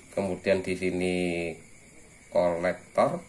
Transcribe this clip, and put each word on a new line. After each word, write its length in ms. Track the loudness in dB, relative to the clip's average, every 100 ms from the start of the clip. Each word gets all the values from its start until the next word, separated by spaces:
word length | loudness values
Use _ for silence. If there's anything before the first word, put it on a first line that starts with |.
| -10
kemudian 480 | -4 -4 -2 0 0
di 160 | 0
sini 420 | -2 -2 0 0 0 0 -2 -4 -8 -14 -20 -20 -20 -20 -20 -4
kolektor 880 | 0 2 2 0 -2 -2 2 2 0